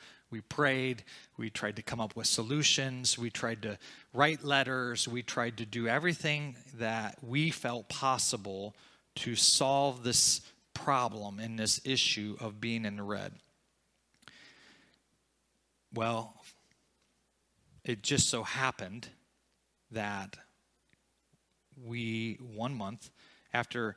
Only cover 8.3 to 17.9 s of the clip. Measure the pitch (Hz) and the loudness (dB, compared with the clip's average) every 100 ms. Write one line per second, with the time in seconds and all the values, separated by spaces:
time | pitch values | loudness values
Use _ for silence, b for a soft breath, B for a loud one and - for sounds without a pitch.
8.3 | 117 98 95 104 - B B B - 120 | -2 -4 -6 -8 -10 B B B -8 -4
9.3 | 113 - - 135 139 139 123 120 117 - | 4 6 6 6 4 4 2 2 4 4
10.3 | - - B _ - - 135 120 107 104 | 4 -2 B _ -6 2 2 2 -2 -8
11.3 | 101 113 113 110 - 131 131 - 107 104 | -8 -6 -2 0 0 2 2 2 2 -2
12.3 | 101 113 104 117 117 107 101 101 101 98 | -6 -8 -6 -4 -2 -2 -4 -6 -6 -6
13.3 | - _ _ _ _ _ _ _ _ - | -12 _ _ _ _ _ _ _ _ -20
14.3 | B B B B B B B _ _ _ | B B B B B B B _ _ _
15.3 | _ _ _ _ _ _ 113 113 113 113 | _ _ _ _ _ _ -2 0 0 -4
16.3 | - - - _ _ _ _ _ _ _ | -12 -20 -20 _ _ _ _ _ _ _
17.3 | _ _ _ _ - - | _ _ _ _ -12 -6